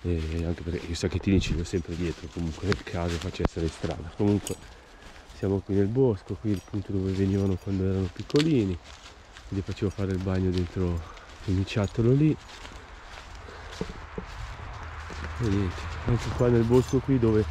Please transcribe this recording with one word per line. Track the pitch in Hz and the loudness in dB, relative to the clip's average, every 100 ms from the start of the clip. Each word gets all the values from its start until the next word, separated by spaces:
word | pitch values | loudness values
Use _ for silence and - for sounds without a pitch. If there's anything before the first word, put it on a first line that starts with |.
E | 87 85 80 82 82 | 0 0 0 -2 -2
anche | 85 | -2
perché | 78 85 - | -2 -4 -4
i | 85 | -2
sacchettini | 95 90 - 95 | 0 0 4 4
ce | - | 4
li | 76 | 0
ho | 85 | 0
sempre | 98 80 85 | -2 -2 -2
dietro, | 87 76 87 | -2 -4 -8
comunque | - 82 78 92 | -4 -4 -2 -2
nel | - | -4
caso | - 92 85 85 | -4 -4 -2 -2
facessero | 92 - 85 - 82 | -6 -4 -4 -2 -4
in | |
strada. | - - 78 85 - | -2 -8 -6 -10 -2
Comunque | 101 101 - 95 - - - - - - - | 2 2 -2 -12 -14 -20 -20 -20 -20 -20 -20
siamo | - 101 98 | -6 0 0
qui | - | 0
nel | 98 98 | 0 2
bosco, | 120 135 101 - 101 | 4 2 2 -4 -6
qui | 110 | -2
il | 98 | -2
punto | - 104 95 | -2 -8 -4
dove | 98 95 | -2 0
venivano | 95 98 98 98 92 | 2 2 4 2 0
quando | - 98 95 | -2 0 0
erano | 95 92 | 0 -2
piccolini, | - 104 147 156 143 98 87 - - - - - - - | -4 0 2 4 4 2 -2 -8 -18 -20 -20 -20 -20 -6
quindi | 98 95 | -4 -4
facevo | 95 104 | -2 -2
fare | - 95 | 0 0
il | 95 | 0
bagno | 95 92 92 | 0 2 2
dentro | 90 87 - 90 85 80 - - - - | 2 0 0 0 0 -4 -14 -18 -12 0
il | 95 | 0
miciattolo | 95 - 98 - 113 | 2 0 0 2 4
lì. | 139 156 143 - - - - - - - - - - - - - - - - - - - - - - - - - - - - - - | 6 4 2 -4 -16 -14 -14 -16 -18 -16 -16 -16 -16 -14 -14 -14 -8 -8 -8 -10 -12 -10 -10 -10 -10 -12 -12 -12 -12 -12 -10 -8 -2
E | 120 | 2
niente, | 98 95 - - - - | 2 2 -2 -8 -6 0
anche | 117 - - | 0 0 2
qua | 123 | 6
nel | 120 | 6
bosco | 117 123 123 135 | 8 6 6 2
qui | 120 131 | 4 4
dove | 117 107 107 | 6 4 4